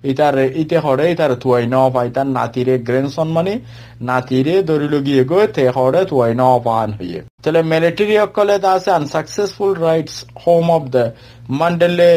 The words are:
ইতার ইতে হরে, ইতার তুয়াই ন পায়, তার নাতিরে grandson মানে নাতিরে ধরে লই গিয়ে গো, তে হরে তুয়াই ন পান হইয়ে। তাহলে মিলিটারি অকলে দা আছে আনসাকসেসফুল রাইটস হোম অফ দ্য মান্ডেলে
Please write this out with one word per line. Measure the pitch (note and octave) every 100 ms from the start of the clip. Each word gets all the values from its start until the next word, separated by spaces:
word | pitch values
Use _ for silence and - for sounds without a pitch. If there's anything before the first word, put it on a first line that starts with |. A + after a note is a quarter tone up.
ইতার | C#3+ C3+ D3 C3+ C3
ইতে | D3+ D#3 E3
হরে, | D3+ C3 E3
ইতার | E3+ D3+
তুয়াই | B2 C3 B2 A#2+
ন | C3 C3
পায়, | B2+ B2
তার | B2+ C#3
নাতিরে | B2+ A#2 B2 B2 B2+
grandson | A#2 B2+ C#3 C#3 D#3+
মানে | E3 F3+ A3+ - - - -
নাতিরে | B2 B2+ B2+ B2+ C3+ F#3+
ধরে | E3+ D3+ D3
লই | D3
গিয়ে | C#3 C3+
গো, | B2+ F3+ G#3+
তে | F#3 B2+
হরে | B2+ B2+ D#3+
তুয়াই | F#3 C#3 A#2
ন | A#2 B2+ B2
পান | A#2 A2+ G#2+
হইয়ে। | G#2 F2+ E2 - _
তাহলে | D#3 E3
মিলিটারি | D#3+ D#3+ E3 E3 G#3 G#3+
অকলে | G#3 G#3+ G3+ G3+
দা | F#3+
আছে | F#3 F#3
আনসাকসেসফুল | F3 C#3 D#3+ D#3+ - G3+ - G3
রাইটস | F3+ E3 E3 D#3 - - -
হোম | - E3+ E3+
অফ | E3
দ্য | C#3 B2+ A#2 - - - -
মান্ডেলে | C3+ E3+ F3 F3 F3 F3